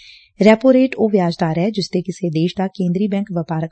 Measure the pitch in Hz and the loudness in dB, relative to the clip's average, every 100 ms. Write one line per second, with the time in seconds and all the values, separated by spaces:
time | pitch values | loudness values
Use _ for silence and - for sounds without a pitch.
0 | - - _ - 202 220 262 254 262 - | -20 -20 _ 2 4 6 6 4 2 0
1 | 220 202 175 170 170 160 190 202 170 180 | -2 0 0 -2 -2 -2 -2 -4 -4 -4
2 | 175 170 175 156 175 - 190 - 180 180 | -6 -6 -4 -2 -2 -2 -6 -4 -4 -2
3 | 208 196 202 175 160 160 165 | -2 -4 -4 -6 -6 -6 -6